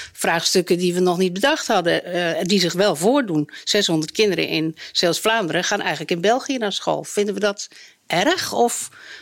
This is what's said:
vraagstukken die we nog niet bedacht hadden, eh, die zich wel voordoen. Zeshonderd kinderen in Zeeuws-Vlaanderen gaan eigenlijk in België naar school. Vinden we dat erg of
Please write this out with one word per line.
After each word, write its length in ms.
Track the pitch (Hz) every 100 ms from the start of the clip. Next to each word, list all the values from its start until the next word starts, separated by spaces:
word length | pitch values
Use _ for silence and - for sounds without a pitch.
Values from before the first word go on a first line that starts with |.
| -
vraagstukken 640 | - 190 165 - 190 175 175
die 160 | 180
we 60 | 175
nog 180 | 180 175
niet 160 | 185
bedacht 340 | 185 277 311 -
hadden, 360 | 202 170 160 175
eh, 380 | 175 170 160
die 160 | 180 196
zich 140 | 170
wel 220 | 175 208 147
voordoen. 540 | 196 285 220 156 147 -
Zeshonderd 480 | - 208 196 160 156
kinderen 360 | - 214 165 156
in 280 | 165 160 - -
Zeeuws-Vlaanderen 720 | - 175 156 220 226 170 160
gaan 160 | 175 208
eigenlijk 320 | 185 151 156
in 100 | 175
België 360 | 196 247 269 262
naar 160 | -
school. 300 | - 170 151
Vinden 300 | 151 214 202
we 60 | 196
dat 280 | 202 202 - - - _ -
erg 460 | 170 262 359 -
of 360 | - 240 - - - - -